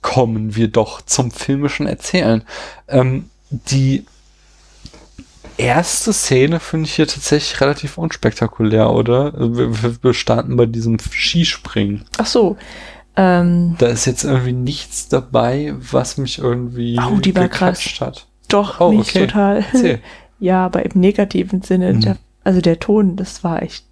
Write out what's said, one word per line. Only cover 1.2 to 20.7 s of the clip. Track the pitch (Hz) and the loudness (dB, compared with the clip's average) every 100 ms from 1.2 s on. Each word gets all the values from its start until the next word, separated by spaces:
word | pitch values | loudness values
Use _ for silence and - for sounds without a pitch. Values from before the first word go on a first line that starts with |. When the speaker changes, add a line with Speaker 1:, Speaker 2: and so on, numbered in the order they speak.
| 123 | -2
Speaker 1:
filmischen | - - 139 143 - 143 | -4 -4 -2 -2 -2 -4
Erzählen. | - - 180 127 113 - - - - - | -6 -2 0 2 0 -2 -16 -16 -20 -2
Ähm, | 135 131 131 - _ _ | 2 2 0 -6 _ _
die | 120 - 135 131 135 - _ _ _ _ _ _ _ - - - - - _ - - | -10 -2 2 2 0 -4 _ _ _ _ _ _ _ -20 -20 -20 -20 -20 _ -20 -4
erste | - 127 175 - - | 0 2 0 -2 -2
Szene | 208 - 131 139 165 | -2 2 2 4 0
finde | - 160 156 | -2 -4 -4
ich | |
hier | - 151 | 0 0
tatsächlich | - - 147 - - | 0 0 0 0 0
relativ | 139 143 143 - | 0 0 -6 -6
unspektakulär, | 165 - 113 - 113 - 110 110 110 | -6 -2 -4 -2 -4 0 2 4 4
oder? | 117 117 123 143 147 | 2 2 2 0 -2
Wir, | 117 120 123 110 | -2 0 -2 0
wir, | 117 117 | -4 0
wir | 127 | 0
starten | 120 - 120 131 123 | 0 0 0 0 2
bei | |
diesem | 117 117 113 113 | 2 2 -2 -2
Skispringen. | - - - 165 170 - - - 101 101 - - | -4 -6 -2 0 0 -2 -6 -2 -2 -2 -8 -4
Speaker 2:
Ach | |
so, | 220 247 202 202 - - - - - - | 0 2 2 0 -12 -20 -20 -20 -10 2
ähm. | 190 180 175 175 175 170 | 4 4 4 2 2 2
Speaker 1:
Da | 120 | 2
ist | 117 - | 2 -2
jetzt | 127 | -2
irgendwie | 147 135 127 | 0 0 0
nichts | 123 123 143 - - - | -2 -4 -6 -8 -12 -2
dabei, | 135 123 127 120 135 147 139 | -2 0 0 0 -2 -4 -8
was | 123 131 127 - | -4 -2 -2 -6
mich | 135 - | -6 -4
irgendwie | 131 120 123 120 120 120 | -2 -2 -4 -6 -4 -2
Speaker 2:
Oh, | 120 208 | 0 2
die | 190 185 | 2 2
war | - | 0
Speaker 1:
gecatcht | - 185 180 - - | 0 -2 -2 -6 -6
Speaker 2:
krass. | - | -8
Speaker 1:
hat. | - - _ _ | -8 -20 _ _
Speaker 2:
Doch, | 202 202 - | 0 0 2
Speaker 1:
Oh, | 175 | 4
Speaker 2:
mich | 214 208 | 4 2
Speaker 1:
okay. | 190 190 | 0 0
Speaker 2:
total. | 208 202 208 202 | 2 2 2 0
Speaker 1:
Erzähl. | 254 240 117 - - | 2 2 0 -6 -20
Speaker 2:
<laughs> | _ _ | _ _
Ja, | 185 185 | 0 2
aber | 185 | 0